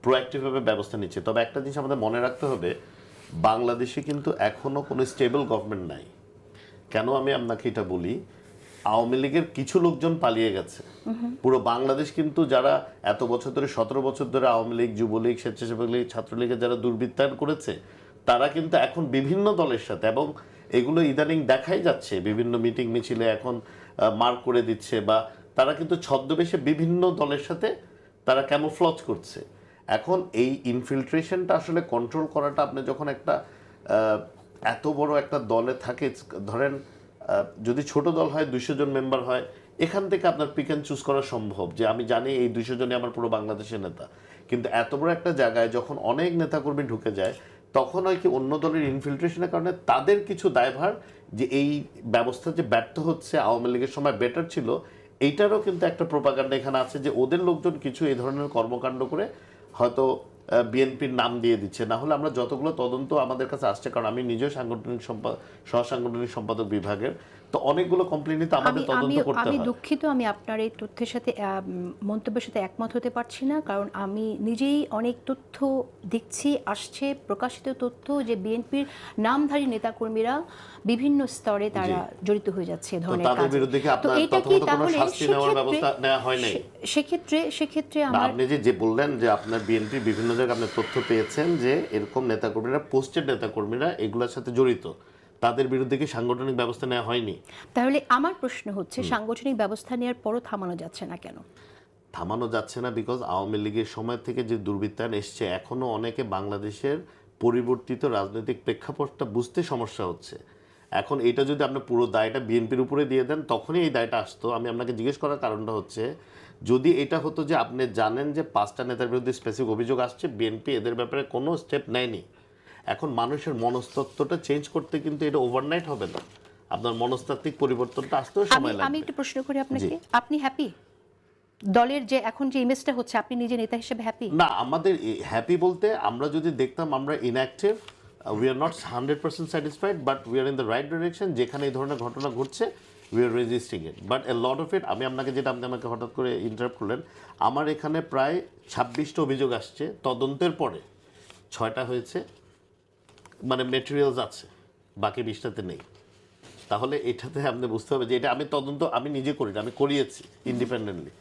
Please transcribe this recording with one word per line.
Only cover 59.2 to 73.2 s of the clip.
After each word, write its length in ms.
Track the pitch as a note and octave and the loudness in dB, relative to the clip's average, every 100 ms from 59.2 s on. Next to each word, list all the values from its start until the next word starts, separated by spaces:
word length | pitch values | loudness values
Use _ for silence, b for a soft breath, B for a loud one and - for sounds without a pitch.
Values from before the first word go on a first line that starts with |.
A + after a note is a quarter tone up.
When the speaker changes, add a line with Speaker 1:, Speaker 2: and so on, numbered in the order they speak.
| A3 B B B B | -4 B B B B
Speaker 1:
হয়তো, 520 | - A#2+ B2 C3 D3 - - - | 0 2 4 2 2 -6 -20 2
আহ, 140 | A#2+ | 2
বিএনপির 500 | A#2+ B2 C3 B2+ C#3 | 4 2 2 2 -2
নাম 260 | B2 A#2 A#2+ | 0 0 2
দিয়ে 180 | A#2 A2 | 4 4
দিচ্ছে। 280 | G2 - A2 | 0 -4 -2
না 120 | A2+ | 0
হলে 160 | D3 | 2
আমরা 160 | D3 D3+ | 0 0
যতগুলো 420 | C3 - C#3 D3+ | -2 -2 -2 -2
তদন্ত 420 | D#3+ B2 B2+ C3+ | 0 -2 -2 0
আমাদের 340 | D3+ C3 B2+ C3 | 2 2 -2 -4
কাছে 200 | C3 B2 | 0 0
আসছে, 220 | G2+ B2+ | 0 -4
কারণ 160 | A#2+ A2+ | -2 -2
আমি 180 | A#2 | -2
নিজেও 260 | B2+ A2+ C#3+ | -2 0 -2
সাংগঠনিক 520 | C#3+ A#2 A#2 A2+ A#2+ | -2 -6 -6 -6 -8
সম্পা-, 340 | - A2 A#2 A2+ B B - | -6 -6 -6 -6 B B -2
সহসাংগঠনিক 640 | A#2+ A#2+ B2+ A#2+ A#2 A#2+ | 0 0 -2 -2 -4 -4
সম্পাদক 340 | - G#2+ A2 | -6 -4 -2
বিভাগের, 480 | G#2+ G#2 F#2+ G2+ B2 E3+ B B B | 0 -2 -2 -2 -4 -6 B B B
তো 80 | - | 0
অনেকগুলো 440 | C#3 D#3 F3 F3+ | 2 2 4 2
কমপ্লেনই 420 | F3+ D3+ D3 D#3 E3 | 2 -2 -2 0 2
তো 100 | D3+ | 4
আমাদের 220 | B3+ B3+ | 4 2
Speaker 2:
আমি, 100 | C4+ | 2
Speaker 1:
তদন্ত 160 | C4 | 2
Speaker 2:
আমি, 180 | B3+ C#4+ | 4 2
Speaker 1:
করতে 180 | E3 A#3+ | 2 2
Speaker 2:
আমি 160 | A#3+ C#4+ | 2 0
Speaker 1:
হয়। 80 | A#3 | 0
Speaker 2:
দুঃখিত, 400 | A#3+ - D4 D#4 | -4 -2 0 2
আমি 200 | C4 A3+ | 2 0
আপনার 340 | G3+ - A3 | -2 -4 -2
এই 100 | A3 A3 | -2 -4
তথ্যের 300 | G#3+ - A#3 | -12 -6 -4
সাথে, 240 | A#3+ A#3+ | -2 -4
আহ, 380 | A3+ G3+ F#3+ F#3+ | -2 -2 -4 -6
উম, 220 | F3+ F3+ - | -6 -8 -6
মন্তব্যের 380 | G3+ G#3+ A3 A3 | -4 -2 -2 -4
সাথে 180 | - G#3+ | -4 -4
একমত 360 | F#3 - A3+ A#3+ | -4 -4 -4 -2
হতে 140 | A#3+ | -2
পারছি 360 | A#3+ | -4